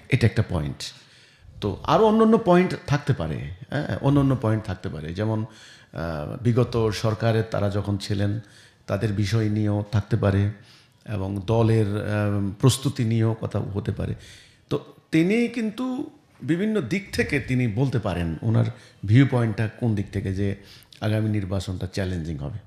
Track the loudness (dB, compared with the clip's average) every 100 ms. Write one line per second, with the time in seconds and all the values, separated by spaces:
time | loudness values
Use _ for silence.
0 | -2 2 2 2 -2 -2 -4 -8 -14 -16
1 | -20 -20 _ _ -20 -6 -6 -4 0 4
2 | 4 6 6 4 6 6 6 -2 -2 -2
3 | 2 -2 0 -4 -8 -12 -8 -6 -4 0
4 | 2 4 4 2 0 0 -2 -8 -8 -8
5 | -8 -4 -2 -2 -4 -12 -20 -20 -16 -8
6 | -6 -6 -6 -4 0 2 0 0 -2 0
7 | -2 0 0 0 0 -2 -2 -2 -2 -4
8 | -2 -2 -2 -4 -8 -20 -20 _ -6 -4
9 | -2 -2 0 0 0 0 0 -2 0 -2
10 | 0 0 2 2 0 -2 -16 -20 _ _
11 | -10 -6 -4 -6 0 2 4 4 2 0
12 | -2 0 0 0 -2 2 2 4 -2 -2
13 | 0 2 2 0 -4 -4 -4 -4 -4 -4
14 | -6 -6 -12 -20 -20 _ _ -6 -6 -20
15 | _ 2 2 2 0 -2 -4 -4 -6 -6
16 | -8 -14 _ _ -2 0 0 0 0 -4
17 | -4 -4 0 0 0 0 0 0 0 0
18 | -2 -2 -2 -2 0 2 2 -4 -18 -12
19 | 4 6 6 4 0 0 -4 -2 -2 -2
20 | -2 -4 -4 -2 -2 -2 -10 -20 -20 -6
21 | -2 0 0 -2 -2 -4 -4 -6 -6 -4
22 | -4 -4 -4 -6 -8 -10